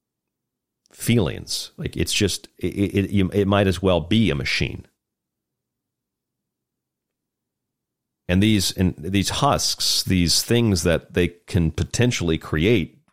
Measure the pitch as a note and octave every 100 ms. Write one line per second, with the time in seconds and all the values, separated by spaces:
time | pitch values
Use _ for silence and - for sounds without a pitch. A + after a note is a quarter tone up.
0 | _ _ _ _ _ _ _ _ _ -
1 | - A#2 D#2+ G#1 - - - - - -
2 | E2 - G2+ - - _ F#2 - G2+ G2+
3 | F#2+ G2+ F#2 G2+ G2 G2+ G2 F2+ F#2+ F2
4 | D#2+ A2 G#2 C#2+ C#2+ - C2+ - - _
5 | _ _ _ _ _ _ _ _ _ _
6 | _ _ _ _ _ _ _ _ _ _
7 | _ _ _ _ _ _ _ _ _ _
8 | _ _ - F2+ G#2+ G#2+ F2+ - F#2 -
9 | D2+ G2 F#2 - C#3 F#2 - - - -
10 | - F#2 E2+ - - A#2 A#2 F#2 F2 D#2+
11 | - - F2 - - G2 E2 - - -
12 | B2 B2+ E2+ D#2+ - D#2 F2+ A#2 D#2+ -
13 | _